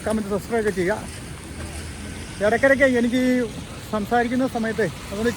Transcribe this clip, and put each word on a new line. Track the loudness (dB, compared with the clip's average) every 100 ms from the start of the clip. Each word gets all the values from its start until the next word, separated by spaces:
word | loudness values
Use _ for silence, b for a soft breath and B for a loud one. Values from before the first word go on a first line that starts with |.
| 0
കമന്റ്, | -2 0
സബ്സ്ക്രൈബ് | -4 -2 0
ഒക്കെ | 0 0
ചെയ്യുക. | 0 -2 -4 -12 -12 -12 -12 -12 -10 -10 -10 -10 -10 -10 -12 0 2
ഇടയ്ക്കിടയ്ക്ക് | 4 6 6 6 4
എനിക്ക് | 4 4 4
ഈ | 2 0 -4 -10 -12 -6
സംസാരിക്കുന്ന | -4 0 2 2 2 0 0
സമയത്ത് | -2 0 0 -2 -8
അതുകൊണ്ട് | -2 0